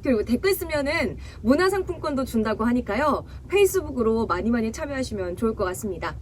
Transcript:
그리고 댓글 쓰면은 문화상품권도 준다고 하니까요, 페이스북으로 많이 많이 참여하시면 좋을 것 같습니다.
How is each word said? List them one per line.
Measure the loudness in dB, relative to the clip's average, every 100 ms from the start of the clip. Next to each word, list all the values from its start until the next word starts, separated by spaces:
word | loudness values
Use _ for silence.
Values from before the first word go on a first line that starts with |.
그리고 | 2 2
댓글 | 2 2 2
쓰면은 | 0 0 0 0 0 -2 -4 -12 -4
문화상품권도 | 2 6 6 2 -2 -4 -2 -2
준다고 | 0 0 0 0
하니까요, | 0 0 0 0 2 0 -4 -16 0
페이스북으로 | 4 4 4 -2 0 2 2 0
많이 | 0 0
많이 | 0 -2
참여하시면 | -4 -6 -4 -4 -4 -6 -2
좋을 | -2
것 | 0
같습니다. | -4 -2 -6 -6 -6 -8